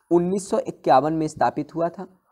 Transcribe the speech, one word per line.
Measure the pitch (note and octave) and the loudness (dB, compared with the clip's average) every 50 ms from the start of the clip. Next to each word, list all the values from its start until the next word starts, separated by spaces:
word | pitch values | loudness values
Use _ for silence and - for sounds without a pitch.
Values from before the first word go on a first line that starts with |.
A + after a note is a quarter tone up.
| _ - | _ 0
उन्नीस | E3+ F3 F3 F3+ F#3+ G#3 - - | 2 2 2 0 -2 -4 -4 -4
सौ | A3+ G3+ | -4 -4
इक्यावन | - - - - - E3+ C#3+ C3 C#3+ D#3 D#3+ | -4 -6 -10 -4 0 4 4 4 4 2 0
में | D#3+ D#3 D3+ | -2 -2 -4
स्थापित | - - - A#2+ - D3 D3 - - | -2 -2 -2 -2 -2 -4 -8 -8 -6
हुआ | D#3+ E3 E3+ | -4 -4 -4
था। | E3+ - F#3 - _ _ _ _ | -6 -10 -14 -18 _ _ _ _